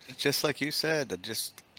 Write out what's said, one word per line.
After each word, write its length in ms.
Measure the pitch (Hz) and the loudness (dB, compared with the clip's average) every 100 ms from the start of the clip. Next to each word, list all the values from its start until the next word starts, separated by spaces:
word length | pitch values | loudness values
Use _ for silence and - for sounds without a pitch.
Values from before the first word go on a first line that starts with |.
| - 131 | -16 -2
just 260 | 143 139 | 2 4
like 160 | 156 139 | 2 2
you 100 | 143 | 0
said, 440 | - 151 160 123 | 2 2 2 0
uh, 20 | 92 | -4
just 420 | 90 110 - - - | -4 -4 -4 -8 -20